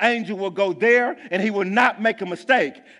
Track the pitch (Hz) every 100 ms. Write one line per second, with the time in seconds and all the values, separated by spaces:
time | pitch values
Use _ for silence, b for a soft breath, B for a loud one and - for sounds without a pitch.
0 | 220 233 185 202 196 175 196 170 226 240
1 | 247 359 262 180 214 202 185 208 247 208
2 | 220 220 185 175 - 254 156 - - b